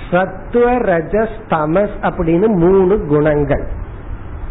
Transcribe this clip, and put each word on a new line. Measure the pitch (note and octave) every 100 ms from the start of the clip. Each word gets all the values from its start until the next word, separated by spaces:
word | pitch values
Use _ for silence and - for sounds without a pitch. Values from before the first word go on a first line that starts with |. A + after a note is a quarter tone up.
சத்துவ, | - F3 F#3 - - A#3 A#3+ B3
ரஜஸ், | A3 E3+ D#3 G3+ A3 - -
தமஸ் | E3 D3+ E3+ G#3 -
அப்படின்னு | F#3+ - E3 E3+ A3
மூணு | G3 E3+ G3 F#3 E3 C#3
குணங்கள். | D3 D3+ D3 C#3 C3 - - - - - - - - -